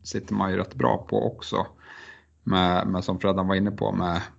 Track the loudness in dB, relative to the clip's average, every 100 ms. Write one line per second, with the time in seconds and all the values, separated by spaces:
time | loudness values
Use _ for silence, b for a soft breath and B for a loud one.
0 | -8 -8 -2 0 0 0 -2 0 2 2
1 | 0 0 0 -4 -4 -2 -2 B B B
2 | B B B _ 0 4 4 4 2 -2
3 | -2 0 0 2 2 2 0 0 0 0
4 | 0 -2 -4